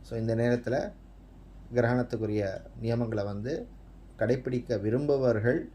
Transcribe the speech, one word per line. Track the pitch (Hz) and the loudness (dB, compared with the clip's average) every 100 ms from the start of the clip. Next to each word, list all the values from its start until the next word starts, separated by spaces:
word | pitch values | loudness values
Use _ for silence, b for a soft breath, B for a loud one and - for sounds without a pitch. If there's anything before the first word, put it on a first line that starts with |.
So, | - 117 | -6 -4
இந்த | 113 113 | 0 2
நேரத்துல | 120 120 123 131 208 - - - - - - - - | 2 2 0 -2 -2 -10 -20 -20 -20 -20 -20 -20 -2
கிரகணத்துக்குரிய | 120 117 123 120 110 107 104 98 95 - 120 | 2 2 2 0 -2 -2 0 -2 -6 -12 -6
நியமங்களை | 113 117 117 110 101 | -2 0 0 -2 -2
வந்து | 101 113 160 - - - - - - | -4 -6 -6 -8 -16 -20 -20 -20 -2
கடைப்பிடிக்க | 110 127 127 127 - 110 | 2 2 0 -4 -2 -2
விரும்புபவர்கள் | 104 123 147 139 127 110 110 160 - | 2 2 2 4 4 4 2 0 -2